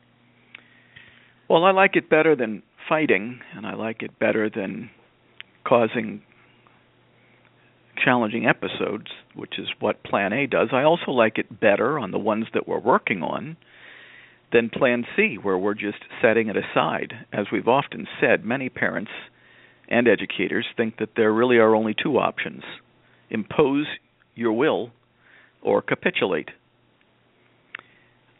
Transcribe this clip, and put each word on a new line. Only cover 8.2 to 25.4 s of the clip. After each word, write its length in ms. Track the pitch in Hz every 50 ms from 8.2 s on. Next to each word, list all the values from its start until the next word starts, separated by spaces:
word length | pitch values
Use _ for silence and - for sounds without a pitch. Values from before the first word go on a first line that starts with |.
| 117 107 107 117 110 120
episodes, 600 | 156 - - 95 - - - 92 104 110 - - - - - _ _
which 240 | 104 104 - - -
is 80 | 92 - - -
what 240 | - 107 - - -
Plan 300 | - - 110 101 95 104
A 140 | 127 143 131
does. 220 | 107 87 92 117
I 120 | 135 127 135
also 280 | 156 170 170 - -
like 260 | 151 123 113 110 - -
it 220 | 101 - 123 107
better 400 | - 110 101 101 107 120 147 151
on 120 | 117 95
the 60 | 95 98
ones 260 | 98 107 107 110 113 110 -
that 140 | - - -
we're 120 | 87 80
working 420 | 82 110 156 208 - - 117 92
on 360 | 78 73 71 69 92 143 165 - _ _ _ - - - - - - - - - - - _ _ _ _
than 180 | - 117 117 113
Plan 360 | - - - 127 120 120 120 - -
C, 220 | - 208 214 139 95
where 160 | 90 101 95 92
we're 180 | 95 104 104
just 240 | 104 104 104 104 - - - - -
setting 260 | - 117 107 113 113 110
it 80 | 95 113
aside. 560 | 104 - - 135 143 156 - - - - - 117 123 -
As 140 | - 127 104 -
we've 160 | - 104 104 110
often 400 | 120 139 - - - - - - - -
said, 240 | - 131 107 82 85
many 260 | 104 120 139 135 127
parents 420 | - - - 95 95 95 101 - - - - - _ _ _ _ _ _ - _ _ _ _ -
and 200 | - 117 123 120
educators 580 | 101 - 98 92 - - 98 90 85 101 117 - -
think 220 | - 117 110 110 -
that 120 | 110 107 _
there 160 | - 113 110
really 260 | 110 110 117 127 123 117
are 180 | 110 110 110
only 180 | 110 110 110 107
two 240 | - - 165 143 107
options, 460 | 95 - - - - - - 64 - - - - - _ _ _ _ _ _ _ _ -
impose 560 | - 113 101 - - - 156 131 139 143 151 147 - - - _ _ _ _ _ _
your 180 | - 117 117 110
will 380 | 113 135 156 113 87 107 123 - _ _ _ _ _ _ _ _ -